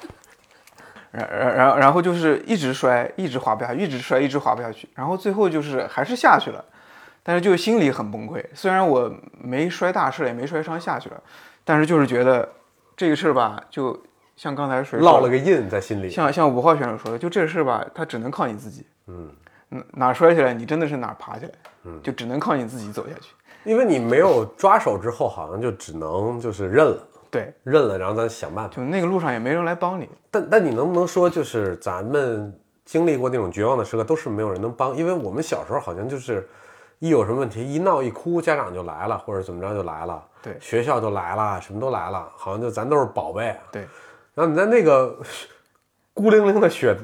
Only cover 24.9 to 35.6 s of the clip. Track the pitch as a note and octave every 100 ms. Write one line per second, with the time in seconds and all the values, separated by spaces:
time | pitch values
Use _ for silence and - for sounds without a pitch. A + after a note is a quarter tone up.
24.9 | G2+ G#2+ A#2 B2 F2+ D#2 G2 A#2+ - -
25.9 | D#2+ D#2 F2+ A2 A#2+ A#2 G2 F#2+ A#2+ D3
26.9 | - - _ _ B2 - - C3 D3+ A#2+
27.9 | F#2+ F#2 A2 A#2 - D2+ F#2 G#2 C3 B2+
28.9 | F#3+ E3+ F#3+ D#3+ A#2+ A#2+ E3 E3+ F3 F3
29.9 | F#3 B2+ - _ G#3+ E3 G#3+ E3 A2+ D#3+
30.9 | F3 F3 F#3 F3 E3+ C3+ A2+ G2 F2 -
31.9 | F2+ G#2+ D3 C3 G#2+ G#2 G2 _ _ -
32.9 | D#3+ E3+ C3+ B2+ B2 F#2 G2 A2 C3 G2+
33.9 | A2+ A2 D#3+ - G#2 G#2+ F#2 A2+ A#2+ C3
34.9 | C3 E3+ F3+ G2+ A2+ D#3+ A2+